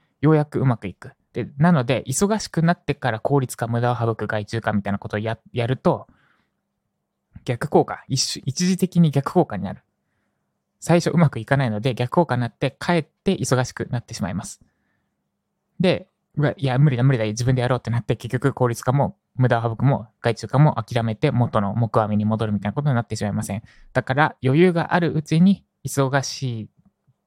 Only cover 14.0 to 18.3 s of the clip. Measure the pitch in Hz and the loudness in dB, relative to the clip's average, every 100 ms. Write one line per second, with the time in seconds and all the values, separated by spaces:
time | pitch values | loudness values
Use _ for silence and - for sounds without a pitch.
14 | - 117 90 90 - - _ _ _ _ | -8 -8 -6 -6 -10 -16 _ _ _ _
15 | _ _ _ _ _ _ _ - 180 107 | _ _ _ _ _ _ _ -2 0 0
16 | - _ _ - 147 - 131 127 151 120 | -6 _ _ -2 -2 0 -2 2 2 4
17 | 131 127 110 107 123 127 123 123 - 117 | 2 2 -2 -2 -2 0 0 -2 -2 -4
18 | - 120 113 | -2 -6 -4